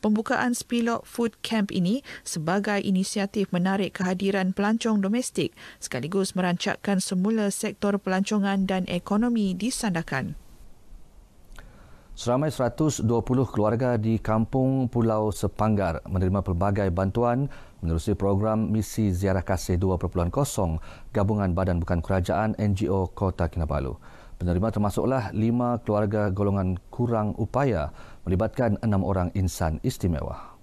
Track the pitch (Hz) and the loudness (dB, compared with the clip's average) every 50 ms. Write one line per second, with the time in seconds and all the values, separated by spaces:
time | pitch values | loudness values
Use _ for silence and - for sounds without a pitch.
0 | - 214 214 214 226 - 254 - - 247 247 - - _ 240 240 233 233 233 226 | 2 2 2 2 0 0 0 0 0 0 -2 -2 -4 _ -2 0 0 0 -2 -4
1 | - - - - 233 226 - _ - - 226 220 202 202 - 190 175 175 214 277 | -6 -10 -4 -2 -2 -2 -2 _ -6 -2 0 0 0 0 0 0 2 2 2 0
2 | - - - - - - - 170 151 160 180 208 202 214 208 202 - - 196 185 | -2 -8 -18 -14 -12 -8 -6 -4 -2 0 0 0 0 0 -2 -2 0 2 0 0
3 | 196 - - 214 196 202 - 214 190 - - 175 175 190 190 196 196 165 - - | 0 0 -2 -2 -4 -2 0 -2 -2 0 0 0 2 2 2 0 0 -2 -2 -2
4 | 190 185 190 185 196 196 190 196 190 185 190 - 202 208 226 233 - 226 220 208 | -2 0 0 0 0 0 0 2 0 0 0 0 0 2 0 0 0 0 2 2
5 | 190 190 208 247 254 - - - 156 - - - - - - - - - - 131 | 2 2 0 0 -2 -2 -2 -2 -2 -2 -4 -10 -20 -20 -18 -14 -12 -8 -6 -4
6 | 127 151 185 196 190 190 - 185 180 180 175 175 - 202 - - _ - 202 190 | -4 -2 0 0 0 0 0 0 2 2 0 0 0 -4 -4 -2 _ 0 0 0
7 | - - 196 185 180 208 226 220 208 202 196 - - 214 196 - - 202 196 196 | 0 0 0 0 2 2 2 2 0 0 -2 -2 -4 -6 -4 -2 0 0 0 0
8 | - 190 185 185 196 - 214 214 196 196 196 196 190 185 190 190 185 185 180 180 | 0 0 0 0 2 2 2 2 2 2 2 0 0 0 0 0 0 -2 -4 -4
9 | - - 202 214 233 247 240 226 208 190 185 180 196 240 - - - 214 175 165 | -2 0 0 2 2 2 2 2 0 0 0 -2 -2 -4 -4 -2 -2 0 0 -2
10 | 160 - 147 135 131 135 147 - - - - - - - - - - - - - | -2 -2 -4 -4 -4 -4 -8 -12 -14 -20 -20 -20 -20 -20 -20 -20 -20 -20 -20 -20
11 | - - - - - - - - - - - - - - - - - - - - | -20 -20 -20 -20 -20 -20 -20 -20 -20 -20 -18 -18 -18 -20 -20 -20 -20 -20 -20 -20
12 | - - - - - 123 120 131 151 156 - - 131 117 117 - 156 156 127 - | -20 -20 -16 -6 0 2 2 2 2 0 0 0 0 0 2 2 0 0 2 2
13 | 104 110 117 113 104 - 127 131 131 - - 107 104 107 113 113 131 127 123 113 | 2 2 2 2 2 2 2 2 2 0 2 2 2 2 2 2 2 2 0 2
14 | 107 113 113 107 - - 110 110 113 - - 135 131 131 135 135 131 120 - 120 | 2 2 0 0 2 0 2 2 2 2 2 2 2 2 2 2 0 0 2 2
15 | 113 113 110 107 107 107 98 - - 98 - - 104 110 107 101 98 85 82 - | 2 2 2 2 2 0 -2 -2 -4 -4 0 0 2 2 4 2 2 0 -2 -4
16 | - - 90 92 95 95 95 101 92 - 90 85 98 101 101 107 101 95 87 92 | -6 -4 -2 0 2 2 2 0 0 0 0 0 2 2 2 2 2 2 2 2
17 | 95 95 95 117 120 120 120 127 143 139 - - - - - - - 82 80 82 | 0 0 2 2 2 2 2 0 -2 -4 -6 -12 -18 -20 -16 -6 -2 0 0 0
18 | - - 101 87 98 98 101 98 104 110 110 110 110 - 107 110 104 - - - | 0 0 0 0 2 2 2 2 2 2 2 2 0 0 0 0 0 -2 -2 0
19 | 110 101 92 87 101 98 95 98 92 - 98 92 - - 92 85 98 92 92 87 | 0 2 2 2 2 2 2 0 0 0 -2 -2 0 0 0 2 2 2 2 0
20 | - 87 - 92 87 87 - 135 143 139 - - 95 82 80 80 - - - - | -2 -2 0 0 0 0 2 0 0 0 0 0 0 0 0 -2 -4 -8 -14 -16
21 | - - - 107 101 98 110 104 101 92 87 95 95 95 90 85 82 - 90 85 | -16 -6 0 0 2 2 2 2 2 2 2 2 2 2 2 0 0 0 0 -2
22 | 85 - 98 95 87 - 87 95 110 110 113 - 110 104 98 95 107 - 98 98 | 0 0 0 0 2 2 0 2 2 0 0 0 0 0 2 2 0 0 2 0
23 | 92 85 - - 101 92 90 - 90 82 - 87 80 73 73 73 67 64 - - | 0 -2 -2 -2 -2 -2 0 0 -2 -2 0 -2 -2 -2 -2 -2 -2 -4 -6 -8
24 | - - - - - - - - 87 87 87 90 101 113 110 104 104 101 98 - | -12 -20 -20 -20 -20 -18 -10 -4 0 0 2 2 2 0 0 0 0 0 0 0
25 | - 117 131 131 104 98 - 101 107 113 117 120 123 120 120 117 - - 107 104 | 0 2 0 0 -2 -2 -2 0 2 2 2 2 2 0 0 -2 0 0 0 2
26 | 107 104 107 107 104 104 95 98 104 101 98 98 95 92 92 87 - - - - | 2 2 0 0 0 0 0 0 0 2 2 2 2 0 0 -2 -6 -12 -4 -2
27 | 123 120 117 110 107 104 - - 117 - - 127 143 139 110 85 71 71 - - | 0 0 2 0 0 0 -2 -2 -4 -2 0 0 2 2 2 0 -2 -4 -8 -12
28 | - - - - - 85 92 95 110 110 - - 123 113 101 - - 113 101 95 | -18 -18 -18 -10 -2 0 0 2 0 0 0 0 2 2 2 0 0 2 2 2
29 | 95 92 98 95 90 90 - 98 92 90 - - 90 80 80 76 - 123 127 - | 2 2 0 0 0 0 0 0 -2 -2 0 0 -2 -2 -2 -2 -2 -4 -4 0
30 | - 92 82 69 - 62 - - - - - - | 0 0 0 0 -2 -6 -8 -10 -14 -18 -20 -20